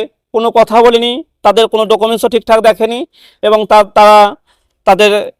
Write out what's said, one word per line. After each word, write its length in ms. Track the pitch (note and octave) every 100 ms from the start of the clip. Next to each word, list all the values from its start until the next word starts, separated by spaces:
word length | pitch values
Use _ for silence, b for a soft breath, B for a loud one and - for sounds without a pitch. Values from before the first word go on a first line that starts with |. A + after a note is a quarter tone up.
| A3 _ _
কোনো 140 | A3+ A3+
কথা 260 | A#3 A3 A3
বলেনি, 300 | A#3+ A#3 A#3+ B3 - _
তাদের 240 | G#3 G3+ A3+
কোনো 160 | A3 G#3+
ডকুমেন্টসও 440 | G#3+ A3 A3+ B3
ঠিকঠাক 300 | A#3 - A3+
দেখেনি 380 | A3 G#3+ A3 A#3+ E4 b b b G#3
এবং 120 | G#3+ G#3
তা-, 240 | G#3+ G3+ -
তারা 200 | G#3 G#3 G3+ G3+ _ _ _ _ -
তাদের 240 | F#3 G#3 G#3 - -